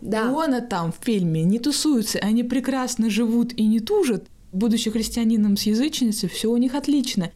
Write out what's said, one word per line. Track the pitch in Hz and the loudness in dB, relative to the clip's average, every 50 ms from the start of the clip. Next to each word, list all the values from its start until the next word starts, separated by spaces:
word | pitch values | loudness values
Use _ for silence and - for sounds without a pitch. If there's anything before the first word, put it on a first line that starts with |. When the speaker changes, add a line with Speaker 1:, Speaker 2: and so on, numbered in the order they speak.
Speaker 1:
Да. | - 185 214 220 220 247 | -6 -4 -2 0 0 0
Speaker 2:
Иона | 269 311 320 294 254 240 | 0 0 0 0 0 -2
там | 240 - 202 175 165 165 | -2 -4 -4 -2 -2 -4
в | - - - | -6 -4 -2
фильме | 247 220 196 175 165 160 160 160 | 0 0 2 2 2 0 2 2
не | 185 208 240 | 2 2 2
тусуется, | 240 294 285 - - 311 277 226 208 - - - | 0 0 -2 0 0 2 2 2 0 0 -4 -2
они | 190 208 220 240 | 0 2 2 2
прекрасно | 240 247 - 269 - 262 269 262 254 254 - - 220 226 | 0 0 -2 -2 -2 -2 -2 -2 -4 -4 -2 -2 0 0
живут | 190 220 240 220 233 240 233 240 - | 2 0 0 2 2 0 0 0 0
и | - 220 | 0 2
не | 214 226 226 | 2 2 2
тужат. | 220 - 415 415 349 254 208 170 - - - - - - | 2 2 2 2 2 2 0 -2 -4 -10 -20 -20 -18 -8
Будучи | - 190 226 226 226 233 - 220 | -2 0 0 2 2 0 0 -2
христианином | 214 226 220 - - 240 226 220 233 214 208 208 202 202 | -2 -2 -4 -2 -2 0 0 2 2 2 4 2 2 2
с | - | 2
язычницей, | 214 214 226 277 311 - - 254 220 208 - 196 170 | 0 2 2 0 -2 0 0 0 0 0 -2 -4 -6
все | - - - 220 | -4 -2 -2 0
у | 240 | 2
них | 240 247 254 285 | 2 0 0 0
отлично. | 285 277 294 294 285 240 - - 196 165 - - | -2 0 0 0 0 0 0 -2 -4 -4 -4 -8